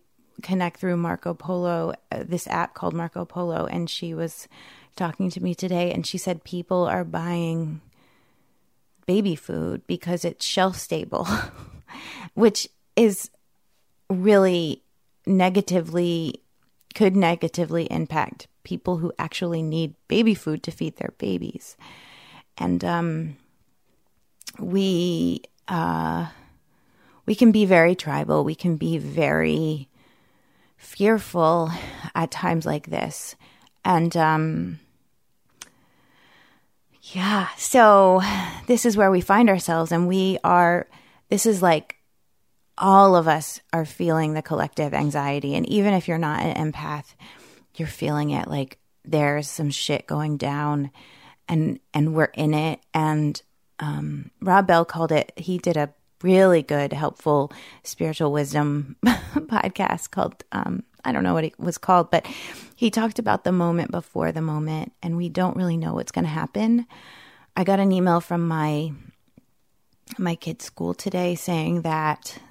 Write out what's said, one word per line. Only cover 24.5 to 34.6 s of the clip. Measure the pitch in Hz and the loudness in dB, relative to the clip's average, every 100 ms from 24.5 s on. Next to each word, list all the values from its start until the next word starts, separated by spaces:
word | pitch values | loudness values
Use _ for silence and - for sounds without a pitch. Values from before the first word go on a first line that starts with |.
| - | -12
we, | 180 190 190 175 175 165 87 - - _ - | -4 0 0 0 0 0 -2 -2 -8 _ -8
uh, | 175 170 - 160 165 165 - - _ _ _ _ _ _ _ - | -4 -2 -2 -2 -2 -6 -10 -20 _ _ _ _ _ _ _ -4
we | 208 | 4
can | 233 | 6
be | 214 196 | 6 6
very | 180 170 180 | 6 6 4
tribal. | 151 143 151 151 | -2 -4 0 0
We | 147 160 | 0 -2
can | 180 156 | -2 -2
be | 160 165 | -2 -4
very | 143 147 147 156 160 151 160 151 135 _ _ _ _ _ _ _ _ _ | -4 -2 0 2 2 0 -2 -4 -10 _ _ _ _ _ _ _ _ _
fearful | - - 202 220 - 180 160 170 160 170 - - - | -14 0 2 2 0 2 4 4 0 -6 -10 -14 -8
at | - 165 | -4 -4
times | - 175 165 156 | -4 -2 -2 -2
like | 151 160 | -4 -4
this. | 165 - - - - _ _ _ _ | -6 -6 -8 -14 -18 _ _ _ _
And, | 190 175 165 170 | 0 2 2 2
um, | 156 156 160 165 | 2 2 0 -2